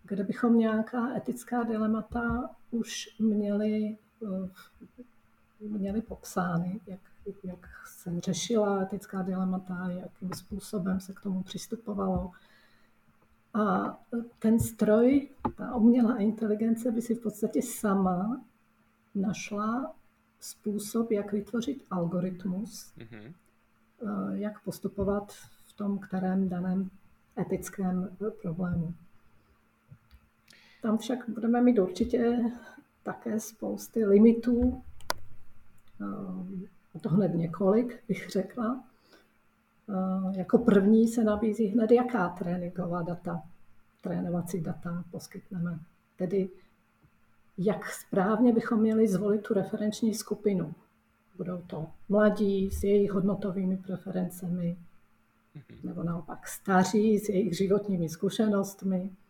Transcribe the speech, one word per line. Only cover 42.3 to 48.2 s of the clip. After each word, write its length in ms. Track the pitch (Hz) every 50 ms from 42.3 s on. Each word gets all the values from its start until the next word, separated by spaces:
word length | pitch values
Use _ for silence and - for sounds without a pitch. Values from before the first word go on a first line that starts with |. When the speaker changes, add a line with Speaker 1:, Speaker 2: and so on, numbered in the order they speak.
| - - 190 175 180 180 175 175 - 180 180 170 170 180
Speaker 1:
data, 400 | 165 175 170 170 - 170 170 165 - - - - - - - - _ _ _ _
trénovací 600 | - 185 175 175 180 175 175 175 170 - - 180
data 420 | 151 160 - - - 175 170 175 175 -
poskytneme. 680 | - 165 - - - 190 - - 190 175 170 175 165 156 - _ _ _ _ _ _
Tedy 340 | _ 185 180 202 196 185 190 - - - _ _ _ _ _ _ _ _ _ _ _ _ _ _ _ _ _ _
jak 320 | - 175 208 185 - - -
správně 640 | - - - _ - 196